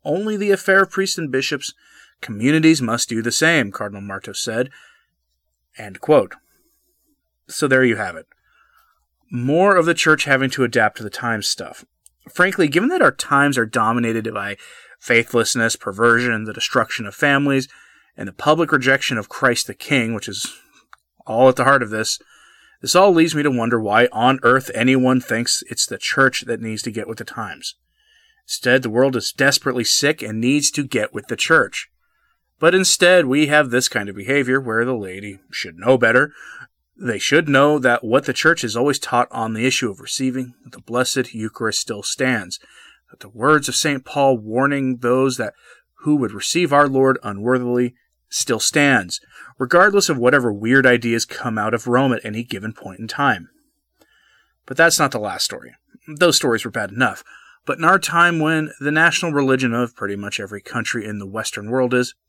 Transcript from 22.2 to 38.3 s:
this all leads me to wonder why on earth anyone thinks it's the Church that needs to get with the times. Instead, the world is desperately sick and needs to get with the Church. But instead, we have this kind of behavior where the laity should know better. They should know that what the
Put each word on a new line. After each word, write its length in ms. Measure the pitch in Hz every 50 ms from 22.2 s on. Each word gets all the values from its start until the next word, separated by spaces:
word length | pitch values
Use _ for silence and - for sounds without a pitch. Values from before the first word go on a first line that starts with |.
| _ _ _ _ _ _ _ _ _ _ _ _
this 160 | - 131 -
all 180 | 180 196 208 175
leads 200 | 165 165 165 160
me 80 | 151
to 80 | 147 147
wonder 300 | 127 120 113 117 120 117
why 280 | 107 101 104 113 123 120
on 280 | - 110 120 127 135 131 -
earth 260 | 120 127 131 131 - -
anyone 460 | 110 117 127 131 131 127 127 131 127
thinks 420 | - - 117 113 120 - - - - -
it's 180 | 113 - - -
the 100 | 113 -
Church 440 | - - - - 135 131 - -
that 200 | - - 117 107
needs 220 | 113 110 110 107 -
to 80 | 123
get 160 | 104 110 104 -
with 100 | 110 -
the 60 | 113
times. 520 | - - - 110 95 78 71 - - - _ _ _ _ _ _ _ _ _ _ _ _ _ _
Instead, 400 | - - - - 123 127 135 127
the 60 | 117
world 260 | 107 120 131 139 127
is 160 | 117 - -
desperately 540 | - - 135 139 131 - - 139 123 127 113
sick 360 | - - - - 143 156 -
and 180 | 107 107 110 110
needs 300 | 117 123 143 147 143 -
to 140 | - 147 143
get 300 | 120 - 113 107 - -
with 140 | 107 - -
the 80 | 120
Church. 520 | - - - 165 156 117 - - - - _ _ _ _ _ _ _ _ _ _ _ _ _ _ -
But 160 | 156 165 175
instead, 500 | 190 185 - - - 175 175 185 180 160
we 220 | 127 131 147 156 139
have 240 | 147 151 147 127
this 180 | 117 127 127 -
kind 200 | - 117 101 101
of 60 | 95
behavior 460 | 101 98 117 139 143 135 123 131 139
where 240 | 131 120 110 113 117
the 100 | 127 131
laity 440 | 113 101 95 92 98 101 104 98 - _ _
should 280 | - - - 92 82 82
know 200 | 95 120 131 123
better. 340 | 117 113 117 127 147 151 _ - - - - - - _ _ _ _ _ _
They 240 | - - 123 110 -
should 300 | - - 139 160 165 147
know 300 | 139 135 139 147 151 143
that 240 | 123 123 120 117 -
what 220 | 110 117 139 135
the 80 | -